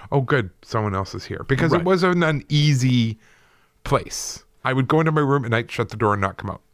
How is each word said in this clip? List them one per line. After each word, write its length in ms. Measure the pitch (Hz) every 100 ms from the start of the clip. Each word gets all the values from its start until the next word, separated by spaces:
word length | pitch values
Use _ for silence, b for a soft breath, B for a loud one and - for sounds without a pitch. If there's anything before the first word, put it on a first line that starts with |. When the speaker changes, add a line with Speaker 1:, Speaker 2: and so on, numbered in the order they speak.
| B
Speaker 1:
"Oh, 100 | 143
good, 280 | 123 143 92 -
someone 320 | - 117 107 95
else 180 | 95
is 120 | 95 -
here." 200 | 92 -
Because 260 | 135 165
it 40 | 170
Speaker 2:
Right. 80 | 175
Speaker 1:
was 160 | 185
an 220 | 180 175
uneasy 960 | 160 147 - 147 147 139 127 123 113 110 b b b b b _
place. 600 | - 135 - - - - - _
I 100 | 127
would 140 | 131 127
go 120 | 156
into 120 | 165
my 100 | 156
room 220 | 143 139 120
at 60 |
night, 180 | 117 117
shut 180 | - 113
the 60 | 107
door, 160 | 107
and 80 | 104
not 160 | 98 -
come 120 | 101
out. 120 | - _